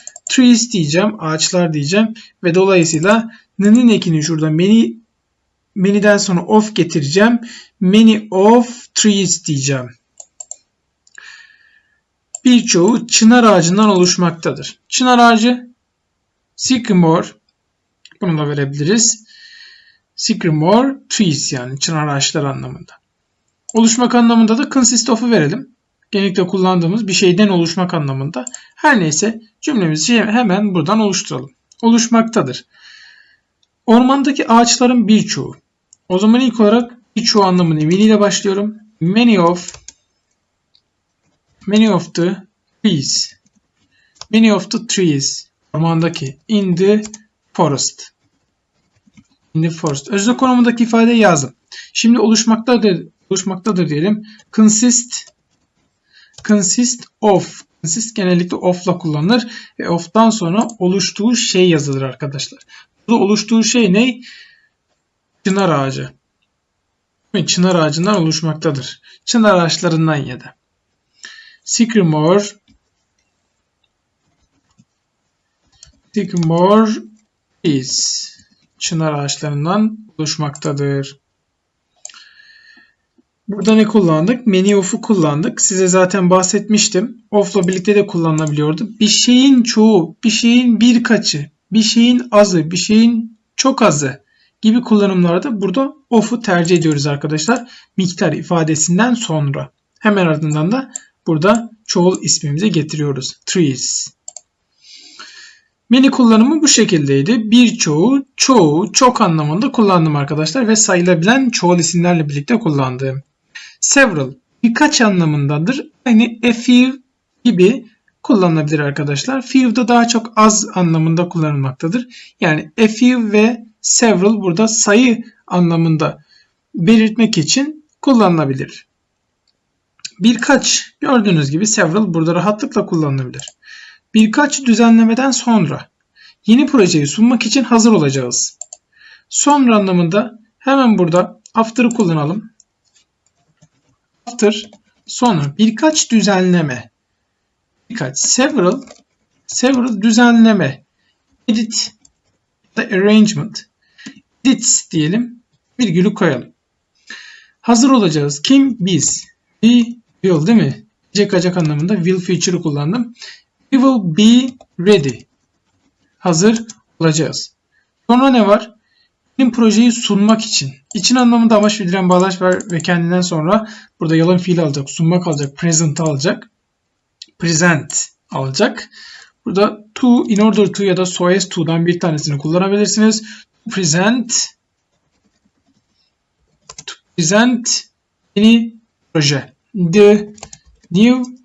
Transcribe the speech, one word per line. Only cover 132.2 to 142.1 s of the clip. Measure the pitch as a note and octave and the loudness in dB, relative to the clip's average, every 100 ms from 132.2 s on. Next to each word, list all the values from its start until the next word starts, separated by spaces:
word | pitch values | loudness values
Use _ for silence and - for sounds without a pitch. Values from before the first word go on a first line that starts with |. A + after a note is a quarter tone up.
| D#3+ | -2
rahatlıkla | E3+ F3+ G#3+ C#4 A3 G#3 | 0 -2 -4 -4 -4 -4
kullanılabilir. | E3+ D3+ C3+ B2+ B2 - - - - - _ _ | -4 -2 -4 -6 -12 -18 -20 -20 -20 -20 _ _
Birkaç | A3 A3 A3 - - | 2 2 2 -2 -2
düzenlemeden | C4 A3 A#3 A3+ A3+ A3+ C4+ | 0 2 4 6 4 2 -2
sonra | B3+ - A3+ D3+ C#3 - _ _ _ - _ - | -2 0 0 0 -4 -12 _ _ _ -20 _ 2
yeni | A#3+ D4 | 2 4
projeyi | C4 F3+ D#3+ C#3+ | 2 2 2 -2
sunmak | - A#3 B3 - | 2 2 2 0
için | C#4+ | -2
hazır | A#3+ A#3 A3 | 0 2 4
olacağız. | G#3 C#3+ C#3 B2 B2 - - - - _ _ - - _ | 4 2 -2 -4 -6 -6 -10 -20 -20 _ _ -20 -20 _
Sonra | - - C#4+ B3 G#3+ | -4 0 2 4 2
anlamında | F#3+ F3+ E3 G3 A#3 - _ _ | 2 0 0 0 -4 -10 _ _
hemen | - C4+ B3+ G3 | -2 2 2 2
burada | F3 F3 - - _ | 2 0 -2 -8 _
after'ı | - A3+ - A#3 | -4 -2 0 -2
kullanalım. | A#3 F#3+ | 0 -2